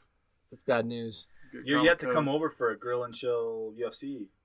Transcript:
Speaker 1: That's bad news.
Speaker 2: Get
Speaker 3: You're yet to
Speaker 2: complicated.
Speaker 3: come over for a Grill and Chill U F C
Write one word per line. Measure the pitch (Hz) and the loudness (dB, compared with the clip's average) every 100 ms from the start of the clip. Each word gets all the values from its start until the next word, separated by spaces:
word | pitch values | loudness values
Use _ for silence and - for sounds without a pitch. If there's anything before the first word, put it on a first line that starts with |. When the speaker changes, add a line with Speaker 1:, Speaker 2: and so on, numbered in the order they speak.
| _ _ _ _ _ | _ _ _ _ _
Speaker 1:
That's | 123 | -6
bad | - 120 113 | 0 0 0
news. | 120 113 110 - - - | -4 -6 -8 -12 -18 -18
Speaker 2:
Get | 123 123 | -8 0
Speaker 3:
You're | 147 | 6
yet | 156 170 | 6 6
to | 135 | 2
Speaker 2:
complicated. | |
Speaker 3:
come | 139 143 | 2 2
over | 147 160 | 2 0
for | - 120 | 0 0
a | - | 0
Grill | 123 123 | -2 -2
and | 120 | -4
Chill | 117 127 120 113 113 110 110 | -4 -2 0 0 -4 -6 -6
U | 117 | -6
F | |
C | - 139 135 98 _ | -6 -8 -8 -10 _